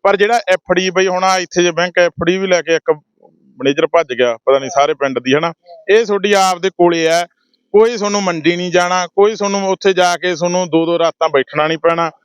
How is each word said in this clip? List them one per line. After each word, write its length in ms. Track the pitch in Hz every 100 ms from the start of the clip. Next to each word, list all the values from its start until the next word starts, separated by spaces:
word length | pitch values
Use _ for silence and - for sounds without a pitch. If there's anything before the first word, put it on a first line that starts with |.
ਪਰ 140 | 196 196
ਜਿਹੜਾ 240 | 202 233 185
ਐਫ 260 | 185 - 180
ਡੀ 140 | 185
ਬਈ 180 | 180 190
ਹੁਣ 160 | 180
ਆ 140 | 190 185
ਇੱਥੇ 260 | 175 180
ਜੇ 80 | 175
ਬੈਂਕ 280 | 160 180 175
ਐਫ 120 | 175 - 165
ਡੀ 120 | 190
ਵੀ 100 | 190
ਲੈ 140 | 175
ਕੇ 140 | 156 160
ਇੱਕ 160 | - 151 _ _ _
ਮੈਨੇਜਰ 580 | 82 _ _ 135 143 160
ਭੱਜ 200 | 170 156 120
ਗਿਆ, 200 | 123 113
ਪਤਾ 220 | - 135
ਨਹੀਂ 100 | 135
ਸਾਰੇ 240 | 139 147
ਪਿੰਡ 260 | 147 139 127
ਦੀ, 140 | 123
ਹਨਾ। 200 | 143 165 160 _ - -
ਇਹ 140 | 214 220
ਤੁਹਾਡੀ 280 | 202 202
ਆਪ 260 | 202 190 180
ਦੇ 100 | 190
ਕੋਲੇ 380 | - 175 170 160
ਆ, 180 | 170 170 _ _ _ _
ਕੋਈ 260 | 202 226 233
ਤੁਹਾਨੂੰ 260 | 208 202
ਮੰਡੀ 320 | 190 165 151 175
ਨਹੀਂ 160 | 180
ਜਾਣਾ, 360 | 175 175 185 175
ਕੋਈ 280 | - 202 214
ਤੁਹਾਨੂੰ 340 | 202 196 190
ਉੱਥੇ 240 | 185 196
ਜਾ 220 | 180 180 170
ਕੇ 200 | 180 165
ਤੁਹਾਨੂੰ 340 | 175 180 180
ਦੋ 160 | 165 165
ਦੋ 140 | 170
ਰਾਤਾਂ 300 | 165 - 160
ਬੈਠਣਾ 380 | 143 131 147 156
ਨਹੀਂ 100 | 160
ਪੈਣਾ। 320 | 165 170 165 _